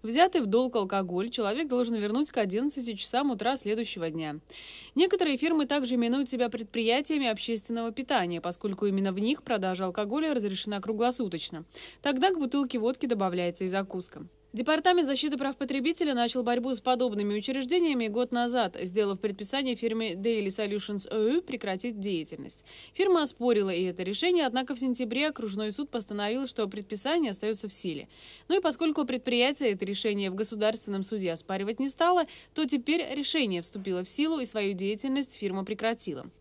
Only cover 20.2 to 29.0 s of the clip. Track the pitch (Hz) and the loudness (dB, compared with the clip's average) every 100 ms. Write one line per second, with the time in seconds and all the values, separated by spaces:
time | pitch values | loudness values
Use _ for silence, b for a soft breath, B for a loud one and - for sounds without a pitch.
20.2 | 208 226 202 190 208 208 202 208 - 220 | 0 2 0 -2 -2 -2 -2 -4 -2 2
21.2 | 220 302 359 233 202 185 240 214 196 180 | 2 2 -2 -6 -4 -4 -4 -4 -4 -4
22.2 | 156 156 139 - - B B - 392 349 | -4 -10 -12 -14 -18 B B 0 4 6
23.2 | 294 - 247 214 196 175 185 180 185 208 | 4 0 2 4 4 2 0 -2 -4 0
24.2 | 339 359 269 240 254 254 254 240 247 233 | 4 4 4 0 -2 -2 -2 0 0 0
25.2 | 302 294 220 196 214 208 294 233 208 208 | 0 -2 -4 -2 -2 -4 -4 -4 -4 -4
26.2 | 208 247 269 - 208 202 196 208 262 339 | -2 -2 -4 -2 -4 -4 -8 -6 0 2
27.2 | 285 190 208 214 208 - 185 147 - B | 2 0 -4 -4 -4 -4 -4 -6 -10 B
28.2 | B B - 370 359 247 330 311 | B B 0 2 2 2 0 0